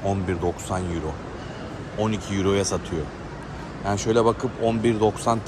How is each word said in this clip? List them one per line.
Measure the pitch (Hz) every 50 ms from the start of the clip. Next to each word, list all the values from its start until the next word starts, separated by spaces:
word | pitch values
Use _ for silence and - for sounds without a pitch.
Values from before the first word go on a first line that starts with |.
| -
On | 98 98 98 92
bir | 92 90 78
doksan | 87 87 80 - - - 98 92
euro. | 92 87 85 82 76 78 73 - - - - - - - - - - - - - - - -
On | 104 107 110
iki | 107 95 - - 101
euroya | 98 90 98 98 101 95
satıyor. | - 95 87 - - 90 80 73 - - - - - - - - - - - - - - - -
Yani | 101 101 98
şöyle | - 113 113 120 110
bakıp | 117 110 - 135 117 - - 117
on | 113 113 113 107
bir | 117 113 104
doksan | 110 107 98 - - 120 113 110 107